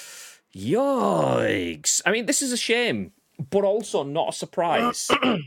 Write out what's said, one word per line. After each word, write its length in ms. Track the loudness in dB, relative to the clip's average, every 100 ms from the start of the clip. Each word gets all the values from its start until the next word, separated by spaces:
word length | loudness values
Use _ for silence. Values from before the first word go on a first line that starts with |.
| -18 -18 -20 -20 _
Yikes. 1500 | -10 -2 0 0 2 2 2 2 2 2 0 -2 -4 -2 0 2
I 60 |
mean, 140 | 0 2
this 160 | 0
is 100 | 0
a 60 | -2
shame, 560 | 0 2 2 0 -4 _ _ -12 -2
but 140 | 2
also 400 | 2 2 0 -2
not 260 | -2 -2 -2
a 40 |
surprise. 760 | -4 -6 -2 2 2 0 -2 0 2
<clears throat> 40 | 2 0